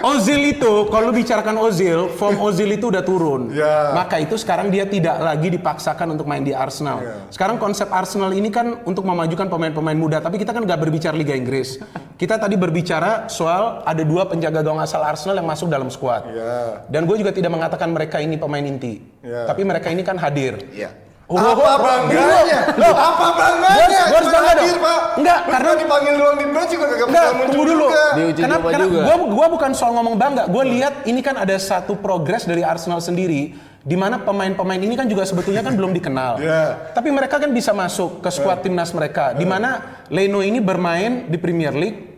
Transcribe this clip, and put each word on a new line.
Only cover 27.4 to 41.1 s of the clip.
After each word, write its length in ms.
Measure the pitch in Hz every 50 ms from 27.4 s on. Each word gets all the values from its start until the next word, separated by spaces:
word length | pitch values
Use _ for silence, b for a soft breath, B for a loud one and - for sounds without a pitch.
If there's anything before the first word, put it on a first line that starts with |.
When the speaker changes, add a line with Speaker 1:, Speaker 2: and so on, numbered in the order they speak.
| 262 269
Speaker 1:
tunggu 160 | 269 285 302
dulu. 180 | 320 330 311 302
Speaker 2:
juga. 200 | 269 320 302 302 302 285
Speaker 4:
Diuji 260 | 156 165 165 156 156
Speaker 1:
Karena, 160 | 165 143 311
Speaker 4:
coba 120 | 165 165 165
Speaker 1:
karena 160 | 165 - 190
Speaker 4:
juga. 140 | 190 175 165
Speaker 1:
gua, 140 | 147 269 330 349 359
gua 200 | 240 202 233 311 330
bukan 200 | 330 330 302 262
soal 200 | 262 - 254 233
ngomong 220 | 240 240 233 233 233
bangga. 260 | 196 240 285 277 247 208
Gua 160 | - 180 247 269
lihat 300 | 262 240 240 269 285 277 285
ini 180 | - 220 240 262
kan 140 | 247 269 269
ada 200 | 220 196 190 196 190
satu 340 | 190 - 202 180 185 - 208
progres 460 | 202 - 196 190 175 156 135 214 233 233
dari 180 | 175 170 170
Arsenal 380 | 170 160 165 170 - 180 175 170
sendiri, 420 | 170 180 175 175 185 175 156 139 143 156 B B B B B B
di 160 | B 139 170
mana 200 | 185 190 202 247 247
pemain-pemain 600 | - 214 202 202 190 185 190 - 185 185 190 185
ini 160 | 190 214 240
kan 80 | 240 269
juga 180 | 226 208 196 190
sebetulnya 420 | 190 185 180 175 196 196 220 214
kan 80 | 262 254
belum 160 | 190 190 185
dikenal. 460 | 185 175 - 156 131 131 131 127 117 107
Speaker 2:
Iya. 560 | 147 160 160 160 156 143 123 - - - -
Speaker 1:
Tapi 140 | 233 233 311
mereka 260 | 277 277 262 262 302
kan 140 | 294 302 294
bisa 200 | 247 240 - 240
masuk 500 | 202 202 185 175 - - 185 165 - -
ke 80 | - 180
skuad 320 | 175 - 185 190 180 180
Speaker 2:
Iya. 20 | -
Speaker 1:
timnas 260 | 196 180 175 170 165
mereka, 420 | - 160 151 147 - 170 147 131 120
di 80 | 143
Speaker 2:
Iya. 80 | 175 185
Speaker 1:
mana 200 | 190 190 220 262 262 208 - B B B B
Leno 320 | B 151 180 196 196 202 202
ini 220 | 190 196 220 254
bermain 640 | 214 185 190 180 180 170 165 175 202 233